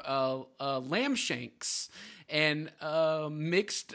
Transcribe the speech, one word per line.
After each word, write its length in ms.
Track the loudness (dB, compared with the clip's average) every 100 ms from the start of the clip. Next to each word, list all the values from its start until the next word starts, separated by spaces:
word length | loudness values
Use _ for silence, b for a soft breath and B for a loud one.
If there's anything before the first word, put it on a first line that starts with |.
uh, 360 | -2 0 2 0 -6 -6
uh, 200 | -2 -2
lamb 340 | 0 0 2
shanks 760 | 0 0 -2 -6 -6 -2 -2 -4 B B B B
and, 420 | 2 4 2 -2 -8
uh, 480 | -2 2 4 2 0
mixed, 640 | -2 2 2 2 -2 -6